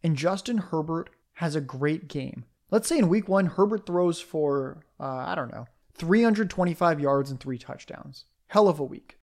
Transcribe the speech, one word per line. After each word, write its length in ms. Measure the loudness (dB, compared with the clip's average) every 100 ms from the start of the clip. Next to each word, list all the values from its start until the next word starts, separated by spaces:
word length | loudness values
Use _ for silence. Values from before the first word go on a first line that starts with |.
and 120 | 0 0
Justin 420 | 0 -2 -2 -2
Herbert 520 | -2 -4 -2 -4 -6 _ _ -6
has 180 | -4 -2
a 40 |
great 460 | -6 -4 -2 -2 -6
game. 380 | -8 -8 -12 -16 _ _
Let's 160 | 0 2
say 120 | 2
in 100 | 4
week 200 | 4 2
one, 180 | 2 2
Herbert 400 | 2 2 2 -2
throws 340 | 0 0 0
for, 640 | -6 -2 0 0 -4 -10 _ _
uh, 240 | -8 -6 -6
I 80 |
don't 160 | -6 -6
know, 160 | -10 -16 _ _
three 280 | -10 4 6
hundred 260 | 6 2 0
twenty-five 520 | 0 -2 2 2 2
yards 320 | 2 2 0
and 80 | -6
three 180 | -8 -10
touchdowns. 680 | -10 -16 -14 -16 -16 -20 -20 _ _
Hell 220 | 4 4
of 100 | 4
a 60 |
week. 340 | -4 -8 _ -20